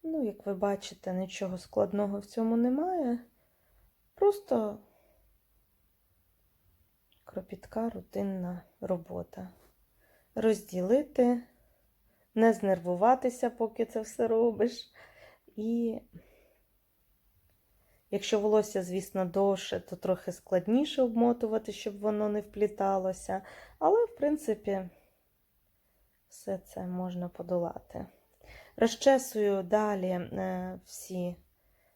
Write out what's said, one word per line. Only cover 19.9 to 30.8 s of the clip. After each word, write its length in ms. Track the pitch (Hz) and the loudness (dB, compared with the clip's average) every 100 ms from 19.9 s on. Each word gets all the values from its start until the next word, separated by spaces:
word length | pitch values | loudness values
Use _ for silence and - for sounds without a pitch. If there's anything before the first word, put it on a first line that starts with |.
| 180 | -8
трохи 360 | 196 180 - | -2 -2 -2
складніше 680 | 175 - 185 180 233 302 - | -10 0 0 4 2 2 2
обмотувати, 680 | 247 226 240 240 226 220 220 | 2 4 2 2 0 -2 -4
щоб 260 | 202 - 202 | -8 -8 -4
воно 300 | 208 208 208 | -2 0 0
не 120 | 208 | -2
впліталося. 1000 | 208 - 202 208 196 196 185 185 - 190 196 - - - | -6 -2 -2 2 0 2 0 -4 -4 -6 -6 -20 -20 0
Але, 260 | 320 415 | 4 6
в 120 | 466 - | 4 0
принципі, 720 | 294 302 - 214 208 196 185 - _ _ _ _ _ _ _ _ _ _ _ _ _ | 0 0 -2 -4 -2 -4 -6 -14 _ _ _ _ _ _ _ _ _ _ _ _ _
все 300 | - - 190 | -16 -8 -8
це 280 | 185 - 185 | -8 -10 -8
можна 420 | 180 180 180 175 | -6 -6 -6 -8
подолати. 760 | - 175 180 170 - - - - _ _ _ - - - - | -8 -2 -2 -2 -6 -14 -14 -14 _ _ _ -20 -20 -20 2
Розчесую 880 | 226 - - 269 254 214 208 196 | 2 4 6 6 2 0 0 0
далі, 440 | 180 214 214 202 185 | 2 2 2 0 -2
е, 760 | 180 175 - 190 185 185 185 | -2 -4 -6 -4 -4 -8 -12